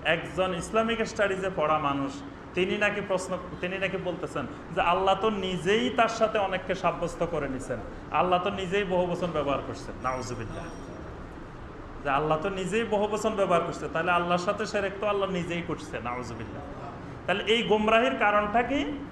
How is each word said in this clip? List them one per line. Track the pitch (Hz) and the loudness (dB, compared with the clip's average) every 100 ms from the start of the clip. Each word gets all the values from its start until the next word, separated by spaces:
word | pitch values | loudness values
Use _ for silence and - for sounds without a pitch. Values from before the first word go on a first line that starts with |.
একজন | 147 165 - 170 185 170 | 2 0 0 -2 -2 -2
ইসলামিক | - 220 226 226 | 0 0 2 0
স্টাডিজে | 220 - 202 190 190 185 | -2 0 0 2 -2 0
পড়া | 151 156 | 2 2
মানুষ, | 147 139 135 - - - - | 2 0 -2 -6 -12 -14 -6
তিনি | - 185 208 | -2 0 2
নাকি | 208 202 180 | 0 0 -2
প্রশ্ন, | 185 - 185 - 156 | -2 -2 -6 -6 -6
তিনি | 180 190 | -4 -2
নাকি | 190 185 | -2 -2
বলতেছেন | 170 160 151 156 120 - - 160 | -4 -4 -6 -6 -6 -10 -6 0
যে | |
আল্লাহ | 170 180 190 190 | 2 4 4 4
তো | 220 | 2
নিজেই | 208 185 180 160 220 247 | 0 -2 -2 2 2 2
তার | - 226 | 4 2
সাথে | - 220 220 | 4 2 2
অনেককে | 190 185 - 180 | 0 -2 -2 0
সাব্যস্ত | 175 - 170 - 165 | 0 0 -4 -2 -2
করে | 151 143 | 0 -2
নিছেন, | 127 - 117 - - - | -4 -4 -6 -6 -12 -2
আল্লাহ | 147 180 175 | 2 4 4
তো | 175 | 2
নিজেই | 190 185 202 | -2 0 0
বহু | 196 180 180 | 2 2 2
বচন | 175 175 | 0 0
ব্যবহার | 156 139 131 117 | 0 0 0 -2
করছেন, | 113 - 98 | -8 -8 -4
নাউজুবিল্লাহ। | 127 131 117 117 107 107 82 - - - - - - - - - - - - - | -2 -2 -4 -6 -6 -8 -8 -10 -12 -12 -12 -12 -12 -12 -12 -12 -12 -12 -12 -6
যে | 143 | 0
আল্লাহ | 139 156 160 | 2 4 2
তো | 196 | 2
নিজেই | 190 180 214 | -2 0 0
বহু | 220 208 208 | 2 2 2
বচন | 208 220 | 2 0
ব্যবহার | 190 190 170 | 2 4 4
করছে, | 170 147 151 | 2 -4 -4
তাহলে | 160 175 | -2 2
আল্লাহর | 175 175 175 | 2 4 2
সাথে | 190 208 214 | 2 -2 0
শিরক | 208 196 196 | 0 -2 -2
তো | 208 | 0
আল্লাহ | 202 196 | 0 0
নিজেই | 185 165 175 170 | 0 -2 -4 -4
করছে, | 151 - 120 | -6 -6 -6
নাউজুবিল্লাহ। | 117 123 117 113 104 104 - - - - - - - | -4 -6 -6 -8 -8 -10 -10 -10 -10 -10 -12 -8 0
তাহলে | 190 | 0
এই | 190 233 | 4 2
গোমরাহির | 185 214 214 226 254 - | 6 4 6 6 6 4
কারণটা | 208 208 208 226 | 4 4 4 2
কি? | 240 285 294 - - | 2 0 0 -4 -10